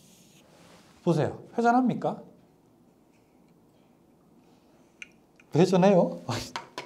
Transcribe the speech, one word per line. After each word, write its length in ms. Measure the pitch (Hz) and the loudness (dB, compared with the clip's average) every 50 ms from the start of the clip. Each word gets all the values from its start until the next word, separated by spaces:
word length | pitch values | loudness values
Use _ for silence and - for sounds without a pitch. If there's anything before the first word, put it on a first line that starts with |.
| _ - - _ _ _ _ - _ _ - - - - - - _ _ _ _ - | _ -20 -20 _ _ _ _ -20 _ _ -20 -20 -20 -20 -20 -20 _ _ _ _ -2
보세요. 360 | 175 170 156 131 - - - - - - - | 0 0 0 0 -2 -4 -8 -18 -12 -6 -2
회전합니까? 640 | 233 233 233 254 254 226 160 - - 147 220 - - - - _ _ _ _ _ _ _ _ _ _ _ _ _ _ _ _ _ _ _ _ _ _ _ _ _ _ _ _ _ _ _ _ _ _ _ _ _ _ _ _ _ _ _ _ _ _ _ _ _ _ _ _ _ - - _ _ _ _ _ _ _ _ - | 0 2 2 2 2 0 -2 -2 -4 -6 -6 -6 -14 -20 -20 _ _ _ _ _ _ _ _ _ _ _ _ _ _ _ _ _ _ _ _ _ _ _ _ _ _ _ _ _ _ _ _ _ _ _ _ _ _ _ _ _ _ _ _ _ _ _ _ _ _ _ _ _ -20 -20 _ _ _ _ _ _ _ _ 2
회전해요? 680 | 143 185 180 190 180 185 202 202 175 196 - - - - - 110 113 - - - - - - - - - | 2 2 4 4 4 4 4 4 4 2 0 -4 -10 -10 -8 -8 -8 -8 -12 -14 -14 -14 -14 -16 -18 -18